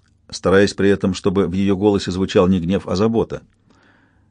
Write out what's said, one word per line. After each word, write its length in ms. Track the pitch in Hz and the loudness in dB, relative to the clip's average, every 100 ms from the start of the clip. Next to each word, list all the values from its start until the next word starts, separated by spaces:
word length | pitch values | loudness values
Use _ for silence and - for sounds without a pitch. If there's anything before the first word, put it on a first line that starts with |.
| _ _ - | _ _ -18
стараясь 440 | - 92 95 101 | -6 2 4 2
при 140 | - 98 | 2 0
этом, 240 | 95 98 | 0 -2
чтобы 340 | 92 101 95 85 | -2 -2 -2 -2
в 40 | |
ее 240 | 92 98 92 | -2 -2 0
голосе 340 | 104 98 95 | 2 0 -2
звучал 360 | 90 92 107 90 | -4 0 2 2
не 140 | 95 | 2
гнев, 260 | 85 95 95 | 0 -4 -4
а 80 | |
забота. 480 | 92 113 113 82 69 - _ _ _ _ _ _ _ _ | -2 0 0 -4 -8 -14 _ _ _ _ _ _ _ _